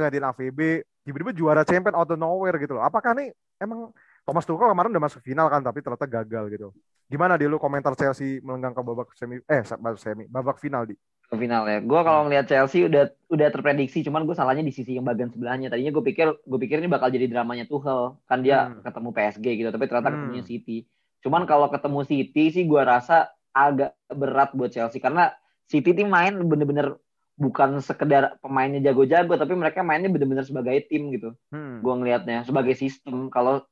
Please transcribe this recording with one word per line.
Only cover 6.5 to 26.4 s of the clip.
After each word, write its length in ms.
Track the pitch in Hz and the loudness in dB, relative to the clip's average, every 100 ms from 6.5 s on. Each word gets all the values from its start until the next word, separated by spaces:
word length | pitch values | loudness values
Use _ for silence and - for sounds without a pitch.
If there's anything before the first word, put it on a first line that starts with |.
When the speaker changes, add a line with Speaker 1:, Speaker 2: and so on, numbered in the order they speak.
Speaker 1:
gitu. 160 | 104 101 _ _ _ - | -10 -12 _ _ _ -10
Gimana, 280 | 143 180 170 | 0 2 2
Di, 80 | 147 | 0
lu 140 | 151 | 0
komentar 340 | 147 143 139 | -2 -2 -2
Chelsea 460 | 131 139 131 135 135 | 0 -2 -2 -6 -8
melenggang 340 | 135 127 127 | -8 -8 -6
ke 80 | 123 | -6
babak 300 | 123 117 120 | -8 -8 -10
semi, 280 | - 120 123 - | -12 -12 -10 -2
eh, 160 | 143 | -2
sa-, 160 | 104 113 | -2 -8
babak 220 | 117 104 | -8 -8
semi, 260 | 110 107 107 | -8 -10 -8
babak 320 | 127 131 - | -6 -4 -4
final, 300 | 143 135 113 | -4 -6 -6
Di? 80 | 101 _ _ - | -10 _ _ -10
Speaker 2:
Ke 80 | 113 | -6
final 300 | 120 117 107 | -2 -2 0
ya. 120 | 104 | -2
Gua 180 | 113 156 | 2 2
kalau 220 | 165 156 | 4 4
Speaker 1:
Hmm. 80 | 147 | 4
Speaker 2:
ngelihat 140 | 139 131 | 2 2
Chelsea 380 | 139 135 175 175 | 2 4 4 4
udah, 240 | 143 139 _ - | 4 2 _ -4
udah 180 | 160 147 | 2 2
terprediksi, 480 | 143 147 143 135 160 | 2 0 0 0 -2
cuman 220 | 147 151 156 | -2 -2 -2
gua 80 | |
salahnya 300 | - 131 139 156 | 0 0 0 -2
di 80 | |
sisi 240 | 131 123 127 | -6 -8 -4
yang 80 | 127 | -2
bagian 240 | 113 123 | -2 -4
sebelahnya. 400 | 117 120 131 131 | -6 -6 -6 -4
Tadinya 220 | 120 143 | -4 -2
gua 120 | 151 127 | 0 -2
pikir, 220 | - 160 151 - | 0 0 0 -6
gua 140 | 127 | -4
pikir 160 | 120 151 | -2 -2
ini 80 | 175 | 0
bakal 240 | 139 127 | 0 0
jadi 160 | 127 127 | 0 -2
dramanya 360 | 120 117 123 117 | -2 -4 -6 -6
Tuchel, 480 | 147 139 131 123 - - | -6 -2 -2 -4 -6 -4
kan 140 | 127 | 0
dia 300 | 131 135 127 | 4 2 2
Speaker 1:
Hmm. 100 | 110 | -6
Speaker 2:
ketemu 280 | - 117 117 | -12 -10 -8
P 40 | 113 | -2
S 160 | 104 104 | -2 -2
G 80 | 120 113 | -4 -2
gitu, 100 | 113 | -4
tapi 160 | 110 135 | -2 -2
ternyata 240 | 120 131 | 0 0
Speaker 1:
Hmm. 80 | 147 | -4
Speaker 2:
ketemunya 260 | 139 123 120 | -8 -10 -10
City. 300 | 117 - 113 - _ _ _ | -12 -8 -10 -12 _ _ _
Cuman 240 | 131 165 175 | -2 0 4
kalau 220 | 147 143 | 4 4
ketemu 300 | 143 143 143 139 | 0 -2 -4 -2
City 360 | 143 131 151 156 | -2 0 2 2
sih 140 | 175 165 | 2 4
gua 160 | 147 123 | 4 6
rasa 420 | 123 123 165 - _ _ | 2 4 4 4 _ _
agak 400 | 135 143 139 - _ - | 2 4 4 -2 _ -14
berat 460 | 147 135 131 139 135 | -4 -2 2 2 0
buat 160 | 123 | -4
Chelsea, 240 | 117 117 131 | -2 -4 -2
karena 320 | 131 165 170 - _ _ - | -2 2 2 0 _ _ -2
City 240 | 147 170 | 2 4
tim 160 | 180 208 | 2 4
main 240 | 180 185 | 4 2
bener-bener 600 | 202 | 0